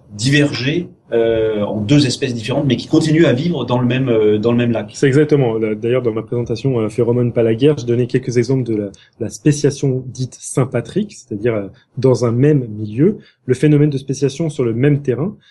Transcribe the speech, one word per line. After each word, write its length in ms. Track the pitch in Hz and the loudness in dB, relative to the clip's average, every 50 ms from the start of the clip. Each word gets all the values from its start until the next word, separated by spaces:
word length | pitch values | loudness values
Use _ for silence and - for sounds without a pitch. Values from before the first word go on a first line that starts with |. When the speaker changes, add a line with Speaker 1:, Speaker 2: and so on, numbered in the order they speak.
| _ - 104 | _ -20 -12
Speaker 1:
diverger, 760 | 104 110 135 143 147 147 - 120 113 123 139 160 180 180 - - _ _ _ 117 | -4 -2 2 2 4 2 2 0 -4 -4 -2 -2 -2 -4 -6 -14 _ _ _ 0
euh, 500 | 117 113 113 113 113 110 107 107 104 101 | 0 2 2 2 0 0 0 -2 -2 -4
en 180 | 98 101 107 | -4 -4 -4
deux 260 | 104 107 147 143 123 | 0 4 4 4 4
espèces 280 | 123 - - 143 123 117 | 2 0 -2 -4 -4 -4
différentes, 320 | 117 107 120 131 147 156 | -6 -6 -4 -4 -2 0
mais 100 | 135 117 | 0 0
qui 120 | 107 - - | -2 -2 -2
continuent 360 | 156 160 - 156 151 160 170 | -2 0 2 2 2 4 4
à 80 | 139 120 | 4 2
vivre 320 | 117 165 175 165 131 120 | 0 0 -2 -2 -2 -2
dans 160 | 117 123 123 | -2 -2 0
le 60 | 123 | 0
même, 220 | 120 127 127 135 127 | 0 0 0 0 2
euh, 300 | 113 110 107 107 107 104 | 2 2 4 2 2 2
dans 120 | 104 117 | 2 2
le 80 | 120 120 | 2 2
même 140 | 123 120 113 | 0 0 0
lac. 180 | 107 104 107 - | -2 -4 -8 -4
Speaker 2:
C'est 120 | - 143 | 0 0
exactement. 480 | 139 127 147 151 147 156 143 131 117 110 | 2 4 4 4 4 4 2 2 2 0
Là, 220 | 113 110 107 107 | 0 -2 -2 -4
d'ailleurs, 260 | 107 113 117 123 131 123 | -4 -2 0 0 0 0
dans 100 | 117 107 | -2 -2
ma 100 | 110 110 | -4 -6
présentation, 580 | - 120 120 120 - 117 107 - 135 131 117 | -4 -4 -4 -4 -4 -4 -2 -2 -2 0 0
euh, 80 | 107 107 | -2 -2
Phéromone 440 | - - 117 113 120 123 120 120 117 | 0 0 0 2 2 2 0 0 2
Palaguerre, 460 | 123 117 113 110 113 131 151 151 143 | 2 2 2 2 4 4 2 2 2
je 80 | 120 | 0
donnais 220 | 120 120 120 123 117 | -2 0 0 0 0
quelques 280 | - 127 - - 113 123 | 0 -2 -2 0 0 0
exemples 260 | 117 117 135 131 120 | 0 2 0 -2 0
de 100 | 113 110 | -2 -2
la, 160 | 104 101 98 - - - _ _ _ | -2 -4 -6 -10 -16 -20 _ _ _
la 80 | 113 98 | -10 -10
spéciation 760 | - - - 151 147 147 - 139 139 - 147 139 127 131 131 | -10 -2 -2 -2 0 2 0 0 0 0 -2 -2 -2 -2 -6
dite 300 | 123 104 127 127 127 - - | -8 -8 -8 -8 -8 -8 -14
Saint-Patrick, 720 | - - - 147 123 - - 117 113 - - 185 214 208 - | -14 -6 -2 -2 -2 0 -2 -4 -6 -4 -4 -4 -4 -4 -10
c'est-à-dire, 420 | - - _ 113 98 107 123 113 | -20 -14 _ -10 -4 -2 -2 -2
euh, 140 | 104 98 92 92 _ _ _ _ | -2 -4 -8 -14 _ _ _ _
dans 280 | - 120 131 123 110 123 | 0 2 2 4 4 2
un 80 | 117 113 | 0 2
même 340 | 120 135 151 156 139 123 113 | 2 4 4 4 2 0 -4
milieu, 500 | 107 107 107 104 104 120 151 208 208 - - - _ _ _ | -8 -8 -8 -8 -2 2 2 2 2 -2 -10 -20 _ _ _
le 100 | - 127 | -4 -2
phénomène 360 | - - 151 151 143 147 151 | 2 4 4 4 4 4 2
de 80 | 139 131 | 0 -2
spéciation 520 | 139 - 135 - 143 135 - - 165 156 | -4 -6 -4 -2 -2 -2 -2 -4 -6 -6
sur 140 | 143 - 127 | -2 -2 -2
le 100 | 117 110 | -2 0
même 280 | 117 131 147 147 139 143 | 2 2 2 2 2 0
terrain. 340 | 131 120 113 151 214 214 - _ _ | -2 -2 -2 -4 -6 -6 -12 _ _